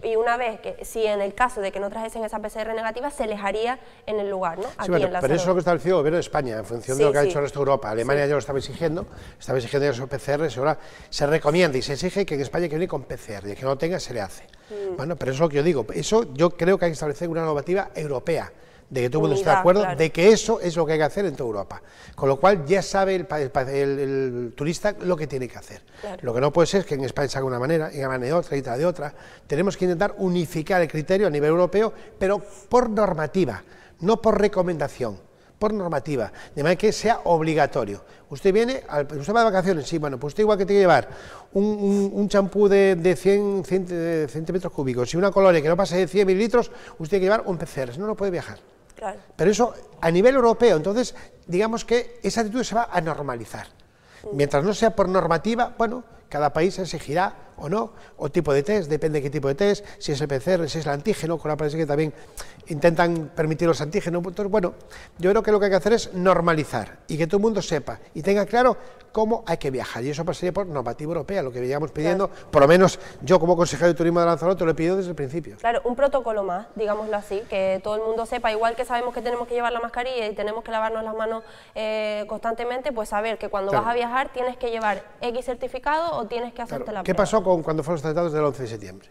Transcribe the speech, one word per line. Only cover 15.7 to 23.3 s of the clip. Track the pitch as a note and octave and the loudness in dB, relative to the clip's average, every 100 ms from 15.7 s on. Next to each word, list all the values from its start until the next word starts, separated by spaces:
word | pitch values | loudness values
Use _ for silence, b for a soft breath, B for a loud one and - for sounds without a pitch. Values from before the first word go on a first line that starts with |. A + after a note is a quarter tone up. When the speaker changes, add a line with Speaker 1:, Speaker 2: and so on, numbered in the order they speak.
| C#3+ A2+ | 0 -2
Speaker 2:
eso | E3 D3+ A3 G3 | -6 0 0 0
yo | C3 E3+ | 0 0
creo | - E3+ G3 | 2 2 2
que | F3 | 0
hay | |
que | |
establecer | D3+ D3+ C#3 F3 | -2 -6 -4 -6
una | D#3 | -4
normativa | D#3+ D3 D3+ F#3+ F#3+ D#3+ | -2 -2 -2 -2 -2 -8
europea, | D3+ B2+ - D3 G2 B B B - | -6 -4 -2 -4 -4 B B B -8
de | C3 | -2
que | B2 | 0
todo | D#3 | 2
el | |
mundo | D#3 C3+ | 2 2
esté | E3 | 4
de | |
Speaker 1:
Unidad, | F#3 | 6
Speaker 2:
acuerdo, | F3 F#3+ | 6 6
Speaker 1:
claro. | F#3+ F3 | 2 2
Speaker 2:
de | D#3+ | 0
que | E3 F#3+ | 6 6
eso | A3 - A3 | 6 4 0
es | F3 E3 | 0 0
lo | D#3 | 0
que | |
hay | D#3 | 2
que | |
hacer | D3 G3 G3 | 2 0 -2
en | C3+ | -2
toda | B2 | -4
Europa. | G#2 F#2+ - B B B - | -6 -8 -14 B B B -2
Con | C3+ | 0
lo | C#3 | 4
cual | F#3 G3+ | 4 4
ya | C#3+ F#3+ | 2 0
sabe | - G3 F#3+ F#3+ | 2 0 2 0
el | |
pa-, | D#3+ | -2